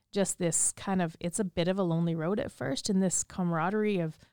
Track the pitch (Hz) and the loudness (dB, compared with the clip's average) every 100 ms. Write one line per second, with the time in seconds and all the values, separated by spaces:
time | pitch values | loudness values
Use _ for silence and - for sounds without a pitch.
0 | _ 202 190 - 170 160 - - - 190 | _ -2 -2 0 0 2 0 -2 -2 0
1 | 170 - 175 - 196 - 170 190 185 165 | 0 -2 -6 -2 -2 0 0 2 2 2
2 | 170 165 160 214 - - 269 269 - 190 | 2 0 0 -2 -4 -6 -4 -4 0 2
3 | 190 - - - 180 165 170 214 214 196 | 2 0 -4 -2 0 2 0 0 0 0
4 | 160 - - | -2 -6 -18